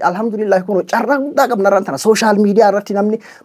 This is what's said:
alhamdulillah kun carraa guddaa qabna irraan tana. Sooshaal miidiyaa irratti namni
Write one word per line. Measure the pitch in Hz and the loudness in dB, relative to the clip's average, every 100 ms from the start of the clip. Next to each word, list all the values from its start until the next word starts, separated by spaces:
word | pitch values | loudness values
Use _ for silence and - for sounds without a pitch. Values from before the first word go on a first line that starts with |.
alhamdulillah | 165 180 226 208 208 190 185 | -4 -2 -4 -4 0 0 0
kun | 190 175 | -4 -2
carraa | 226 233 277 | -2 -2 -2
guddaa | 285 - - | -2 0 0
qabna | 220 196 | 2 2
irraan | 190 196 | 0 0
tana. | 139 | -2
Sooshaal | 220 214 220 208 | 2 2 2 2
miidiyaa | 208 202 208 | 2 2 2
irratti | 202 208 | 0 -2
namni | 202 208 220 - - | -2 -2 -4 -8 -12